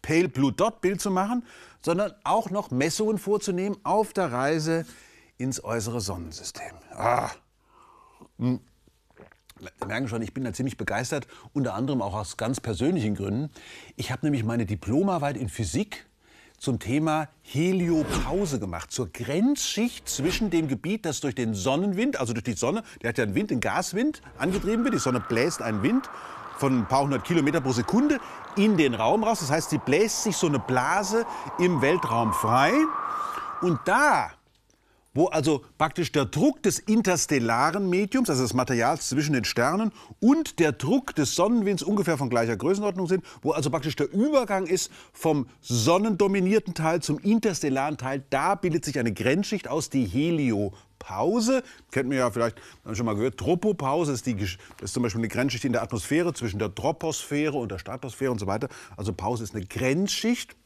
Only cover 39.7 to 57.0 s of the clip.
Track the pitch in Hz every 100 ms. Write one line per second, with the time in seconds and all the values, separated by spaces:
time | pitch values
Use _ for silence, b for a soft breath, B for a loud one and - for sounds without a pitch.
39.7 | 180 220 B B B 220 302 302 - 156
40.7 | - 131 254 - - 143 - 190 240 202
41.7 | 196 160 208 170 151 135 120 117 110 139
42.7 | 196 208 185 175 185 B B 139 160 135
43.7 | 156 143 131 143 190 269 285 220 196 175
44.7 | 180 - B B - 165 151 127 B -
45.7 | 120 113 175 220 185 202 196 185 214 -
46.7 | 165 160 170 - 151 202 226 220 170 147
47.7 | 135 143 147 131 139 135 135 160 202 180
48.7 | 160 151 139 117 98 113 160 202 208 -
49.7 | 147 135 139 110 101 160 170 135 104 104
50.7 | - _ _ - 92 135 233 226 262 247
51.7 | B B 131 127 135 123 113 117 - B
52.7 | B - 107 117 101 127 - 113 175 214
53.7 | 185 135 151 156 127 - 104 101 90 B
54.7 | B 101 - 120 101 113 113 135 117 135
55.7 | 117 117 117 - 147 175 - 117 98 104
56.7 | 98 123 160